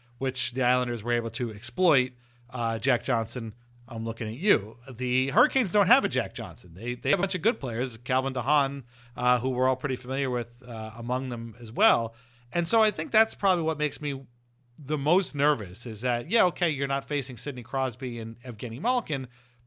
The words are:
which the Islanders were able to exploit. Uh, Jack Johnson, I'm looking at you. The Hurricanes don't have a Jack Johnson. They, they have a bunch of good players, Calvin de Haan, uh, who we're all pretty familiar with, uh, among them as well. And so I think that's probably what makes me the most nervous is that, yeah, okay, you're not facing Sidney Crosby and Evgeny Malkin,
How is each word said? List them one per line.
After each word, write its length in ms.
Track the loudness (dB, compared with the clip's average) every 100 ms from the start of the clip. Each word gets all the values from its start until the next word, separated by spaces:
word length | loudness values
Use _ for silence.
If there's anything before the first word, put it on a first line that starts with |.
| _ -6
which 360 | -4 -2 -4
the 100 | 0
Islanders 400 | 2 2 0 -2
were 100 | 0
able 160 | 0 0
to 200 | -2 -4
exploit. 600 | -4 -6 2 6 6 4 -4 _ _ -10
Uh, 300 | -4 -2 0
Jack 240 | 2 2
Johnson, 500 | 2 0 0 -4 -8 -10 _ -20 -10
I'm 160 | -6
looking 240 | -4 -4 -6
at 60 |
you. 440 | -2 2 2 2 -12 -12
The 380 | -6 -2 0 2
Hurricanes 420 | 2 2 2 0
don't 160 | 2 6
have 160 | 4
a 60 | 4
Jack 240 | 0 -2
Johnson. 400 | -4 -10 -10 -14
They, 220 | -10 -6 -4
they 160 | 0
have 80 | 0
a 20 |
bunch 140 | 0 0
of 60 |
good 180 | 0 -2
players, 380 | -2 -2 -4 -4
Calvin 360 | -2 0 0
de 80 | -2
Haan, 420 | 2 2 2 -2 -12 -18 -16 -2
uh, 240 | 2 2
who 100 | 2
we're 180 | 2 2
all 100 | 2
pretty 180 | -2 -4
familiar 340 | -4 -4 -2
with, 320 | -2 -4 -10 -12
uh, 240 | -8 -8 -8
among 320 | -4 -2 -2
them 260 | -6 -8 -12
as 120 | -8
well. 420 | 2 4 6 2 -6 -20 _ _
And 160 | -2 2
so 140 | 4
I 100 | 4
think 200 | 2 0
that's 240 | 2 2 2
probably 280 | 2 2
what 140 | 2 0
makes 240 | -2 -2
me 240 | -6 -6 -10 _ _ _ _ -14
the 180 | -4 0
most 380 | 4 4 2 2
nervous 500 | 2 2 -2 -8 -8
is 160 | -4
that, 280 | -2 -2 0
yeah, 160 | 2 2
okay, 240 | 2 -2
you're 180 | 0 -2
not 160 | -2
facing 340 | -2 -4 -4 -6
Sidney 260 | -8 -8
Crosby 560 | -6 -2 -2 -2 -6 -6
and 200 | -8 -10
Evgeny 380 | -12 -8 -8 -4
Malkin, 480 | 0 0 -2 -4 -6 -14 _ _